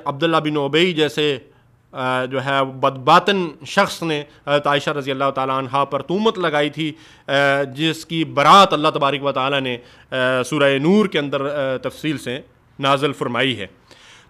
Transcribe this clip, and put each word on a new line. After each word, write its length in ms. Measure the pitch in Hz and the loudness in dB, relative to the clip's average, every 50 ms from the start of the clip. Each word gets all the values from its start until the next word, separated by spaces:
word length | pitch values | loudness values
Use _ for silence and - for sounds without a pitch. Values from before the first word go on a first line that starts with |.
| - | -4
عبداللہ 320 | 143 143 135 165 165 165 | -6 -4 -2 0 2 2
بن 200 | 156 151 151 151 | 2 0 0 -2
ابی 360 | 151 139 139 139 160 175 185 170 | -2 -2 0 2 2 2 2 2
جیسے، 440 | 151 151 143 147 156 151 147 139 120 - - _ _ _ _ _ _ _ _ | 0 0 0 0 -2 -2 -2 -2 -4 -8 -16 _ _ _ _ _ _ _ _
آ، 340 | - 139 131 127 127 127 127 | -8 -6 -4 -2 -2 -2 -2
جو 200 | 127 135 131 127 | -2 -4 -4 -2
ہے 200 | 139 139 139 135 | 0 0 0 0
بدباطن 840 | 131 131 131 135 135 131 135 127 151 160 180 175 208 202 196 175 160 143 - 139 | -2 -4 -2 -2 -2 -2 0 2 4 4 4 4 2 0 0 -2 -4 -8 -12 -12
شخص 380 | - - 196 202 - - - 170 | -4 0 0 0 0 0 -6 -6
نے 200 | 160 156 147 143 - - - - | -4 -4 -4 -6 -10 -16 -10 -4
حضرت 200 | 143 143 147 143 | 0 0 0 2
عائشہ 220 | 143 143 147 147 160 | 2 0 0 0 -2
رضی 220 | 151 147 131 139 | -4 -4 -4 -4
اللہ 200 | 135 131 139 139 127 | -2 -2 -2 -2 0
تعالیٰ 220 | 135 131 135 131 | -2 -2 -2 -2
عنہا 280 | 131 135 123 127 139 139 | -2 -4 -2 -2 -2 -2
پر 160 | - 147 135 | -2 -2 -6
تہمت 380 | 131 - 170 202 220 226 220 185 | -4 -2 -2 0 0 0 0 0
لگائی 300 | 175 165 147 147 147 147 | -2 0 0 0 0 -2
تھی، 220 | 143 151 160 151 147 - - - - - _ | -2 -4 -6 -6 -8 -10 -18 -20 -20 -14 _
آ، 360 | - 139 139 143 139 139 139 143 | 0 2 2 4 4 2 2 0
جس 420 | 131 127 135 160 160 156 160 - | -4 -4 -4 -2 -2 -2 -4 -8
کی 200 | - 165 165 156 | -6 -4 -4 -4
برات 480 | 135 127 139 143 151 170 202 190 175 160 | -2 0 2 6 8 8 8 8 6 4
اللہ 140 | 151 151 | 0 0
تبارک 360 | 156 135 147 139 139 143 135 139 | 0 0 0 0 0 -2 -2 -2
و 80 | 139 | -2
تعالیٰ 300 | 131 139 131 139 143 139 | -2 -2 -2 0 0 -2
نے، 160 | 131 127 120 120 - - - - - - | -2 -4 -6 -8 -10 -16 -20 -20 -14 -8
آ، 320 | 131 131 127 127 131 127 123 | -4 -2 0 0 0 0 -2
سورہ 340 | - 156 151 143 139 139 135 | -2 0 2 2 4 2 2
نور 260 | 143 165 196 214 214 | 2 4 4 4 4
کے 140 | 196 - 156 | 2 0 -2
اندر، 220 | 143 139 139 139 | -2 -2 -4 -4
آ، 360 | 135 147 143 151 135 135 131 | -4 -2 -4 -2 -2 -2 -4
تفصیل 400 | 123 131 131 - - - 156 147 | -4 -6 -8 -8 -6 -6 -6 -6
سے 240 | 131 - 123 123 143 - _ _ _ _ _ _ - | -6 -6 -8 -8 -8 -10 _ _ _ _ _ _ -2
نازل 340 | 139 135 139 135 143 147 127 | 2 2 2 4 2 0 -2
فرمائی 460 | - 147 127 120 117 131 135 120 104 | -2 -4 -2 0 0 0 0 -2 -4
ہے۔ 80 | 95 - - _ _ - - - - - - - _ _ | -8 -12 -14 _ _ -20 -20 -20 -20 -20 -20 -20 _ _